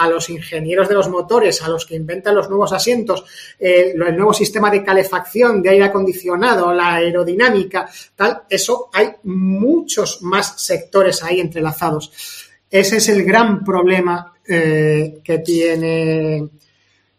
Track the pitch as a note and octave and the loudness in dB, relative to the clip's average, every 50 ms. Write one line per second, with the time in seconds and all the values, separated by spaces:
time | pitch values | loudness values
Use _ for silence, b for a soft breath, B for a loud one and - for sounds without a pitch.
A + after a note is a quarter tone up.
0 | E3 E3 E3+ E3 D#3+ - E3+ D#3+ D#3+ - E3+ D#3 D#3 D#3+ F3+ F#3+ F#3+ F#3+ G#3 G3+ | 0 0 0 0 -4 -6 -10 -12 -12 -10 -10 -8 -6 -2 0 0 2 2 2 0
1 | F#3+ F#3+ F3+ F3+ F3 F3+ A3+ A#3+ A3 F3+ D#3 - D#3+ D#3+ E3+ E3 - - E3+ D#3+ | 0 0 -2 -6 -2 0 2 2 2 2 0 -2 -4 -4 -6 -6 -6 -8 -10 -10
2 | D#3+ D3+ F3 F#3+ F#3+ G#3 G#3 G3+ F#3 F#3+ G3 G3+ G#3 - F#3+ F3+ - A3+ B3 A#3 | -8 -8 -8 -6 -2 0 0 0 0 0 0 -2 -2 0 -2 -2 -2 0 0 0
3 | G#3 - F#3 - - B B B B B B B - F3+ F3+ F3+ F3+ F#3 F3+ D#3+ | 0 -2 -4 -6 -6 B B B B B B B 0 2 4 4 4 4 2 -2
4 | E3+ F3 E3 F3 G3+ G#3+ G#3 - G3+ - - G#3+ G#3 G#3 G#3 G3 G3 G3 F#3+ F#3+ | -2 0 0 2 2 2 2 2 0 -2 -2 0 0 2 2 0 0 2 2 2
5 | F#3+ - - - - - - G#3+ B3 A#3+ A3+ G3 F3 F#3 G3 G3 G3 G3+ G3 G3 | 2 2 -2 -6 -6 -4 0 2 2 4 4 2 4 4 6 6 6 4 2 0
6 | F#3+ F#3+ F3+ - - F3+ F3 F3 G#3 B3+ A#3 F#3+ F3 F3 F3 F3+ F3 F3 E3+ E3 | 0 -2 -2 -4 -4 -4 -2 0 2 2 2 2 2 0 2 2 2 2 2 2
7 | E3+ E3+ E3+ F3+ F3 E3+ F3+ G3 B3 B3 A3 G3 F#3 F#3 - F#3 - B B B | 0 0 0 0 -2 -2 0 0 2 2 2 0 -2 -2 -4 -6 -6 B B B
8 | B B B - G3 A3 - - - - G3 F#3+ - - A#3+ B3+ - - - F#3+ | B B B -2 -2 -2 -2 -4 -6 -4 -4 -2 -2 -2 -2 -4 -4 -4 0 0
9 | A3 - - - - G3 F#3 F#3 F#3 F#3 F#3+ G3 G#3+ C4 E4 E4 - - - - | 0 0 -2 -8 -8 -6 -4 -2 0 0 0 2 2 2 2 2 0 -2 -4 -4
10 | - - - - F3+ F3 F#3+ G3+ - - - - - - F#3 - - - - G3 | -4 -4 -4 -8 -6 -4 -2 -2 -2 -4 -6 -8 -6 -4 -4 -4 -4 -2 2 2
11 | F#3+ F#3 - - D#3+ E3 F3+ F#3 F3 D#3 D#3+ E3 D#3 D#3 D3+ - F3+ D#3+ D3+ D3+ | 2 2 2 -2 -4 -2 -2 -2 -2 -4 -4 -4 -4 -4 -4 -4 -4 -4 -4 -4
12 | D3+ - B B B B B B B B B B B _ - F#3+ F#3+ G3 A3 G#3+ | -6 -10 B B B B B B B B B B B _ 2 2 2 2 2 0
13 | - A3 G#3 G3 F3 F3+ F#3+ A3+ A#3 A3 G3+ D#3+ - - F#3+ F3+ F3 F3+ F#3 F#3 | 2 2 2 2 2 4 4 4 4 4 0 -2 -2 -2 0 2 2 2 2 2
14 | F3+ F3 F3 F3 F3 - _ _ _ - F3+ E3+ D#3+ D#3+ D#3 D3+ D3+ D#3 D3+ D3+ | 0 0 -2 -4 -6 -12 _ _ _ -4 -2 0 0 2 2 2 2 2 2 0
15 | D#3 D#3 D#3 - - - E3 D#3+ - - E3+ E3 E3 E3+ E3 E3 E3 E3 E3 D#3+ | -2 -4 -6 -10 -6 -4 -2 -2 0 0 0 0 2 0 0 0 -2 -2 -2 0
16 | E3 D#3+ D#3+ D#3+ D#3 D#3 D#3 D3+ D3+ D3+ _ D3+ _ _ _ _ _ _ _ _ | 0 0 0 -2 -2 -2 -2 -4 -6 -8 _ _ _ _ _ _ _ _ _ _
17 | _ _ _ | _ _ _